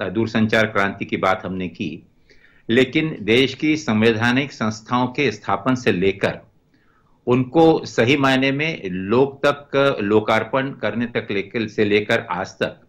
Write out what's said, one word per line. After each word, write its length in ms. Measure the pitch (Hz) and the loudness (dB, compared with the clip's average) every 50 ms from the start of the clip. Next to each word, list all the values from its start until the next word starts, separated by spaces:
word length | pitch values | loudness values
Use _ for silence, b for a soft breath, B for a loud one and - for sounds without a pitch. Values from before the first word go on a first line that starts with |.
| 107 | -8
अ, 40 | 92 | -4
दूरसंचार 580 | 90 113 113 107 - 113 110 110 113 113 110 | -2 -2 -2 0 0 0 2 2 2 2 2
क्रांति 380 | 107 - 104 98 98 98 - 110 | 2 0 0 0 0 -2 -6 -6
की 120 | - - | -6 -4
बात 260 | - - 95 92 - - | 0 0 0 0 0 -2
हमने 240 | 92 95 92 92 87 | -6 -6 -6 -6 -8
की, 360 | - - 104 78 - - - _ _ _ b b b b b b b b b b | -8 -8 -8 -8 -8 -12 -16 _ _ _ b b b b b b b b b b
लेकिन 480 | 113 127 131 127 - 156 156 156 151 - | 2 2 2 2 2 -2 -2 -2 -4 -4
देश 340 | - 98 113 127 135 127 - | 0 2 2 4 2 2 0
की 220 | - 156 151 156 | -2 0 0 0
संवैधानिक 760 | - - - 110 107 110 117 113 107 117 120 123 131 147 139 - | 0 0 0 2 4 4 4 4 4 2 0 2 0 -2 -4 -6
संस्थाओं 540 | - 117 107 107 - - - 127 123 127 | -6 -4 -4 -4 -6 -6 -4 -2 0 0
के 260 | 127 127 - 143 120 107 | 0 -2 0 -2 -2 -2
स्थापन 420 | - - - 98 98 - 131 131 | -4 -4 -4 -4 -2 0 0 -2
से 180 | 127 - 117 101 | 0 0 0 0
लेकर 460 | 87 92 98 95 - - 87 - - - _ _ _ _ _ _ _ _ _ _ _ _ _ _ _ _ | 2 2 0 0 0 -2 -4 -4 -6 -12 _ _ _ _ _ _ _ _ _ _ _ _ _ _ _ _
उनको 580 | 120 123 127 127 127 127 165 165 160 156 - - | 0 0 0 0 0 2 4 6 6 4 4 0
सही 320 | 117 - - 117 120 147 | -4 -2 0 2 4 4
मायने 360 | 143 135 135 131 131 135 135 135 | 4 4 2 2 2 2 0 0
में 380 | 139 151 160 160 - - 95 | -2 -2 -4 -4 -6 -8 -8
लोक 560 | 90 92 95 98 110 127 139 135 - - - | -8 -6 -2 0 2 2 2 2 0 0 0
तक 500 | 147 143 - - - - 139 139 139 135 - | 0 0 0 -4 -4 0 0 2 2 0 0
लोकार्पण 680 | 104 101 107 107 107 - 113 110 110 - - 131 131 139 | 0 2 2 2 2 2 0 0 0 0 -2 -2 -2 -4
करने 360 | 139 - - 104 101 117 120 | -6 -6 -6 -4 -4 -4 -4
तक 220 | 113 - 117 107 - | -4 -4 -6 -4 -4
लेकर, 380 | 104 98 95 98 - 120 107 104 | -4 -6 -6 -4 -6 -6 -6 -4
से 160 | - - 107 | -2 0 0
लेकर 420 | 104 104 104 104 104 117 113 - - | 2 2 0 2 0 0 -2 -2 -4
आज 180 | 90 90 95 - | -6 -6 -8 -8
तक 320 | - - - - - - _ | -6 -4 -4 -4 -4 -8 _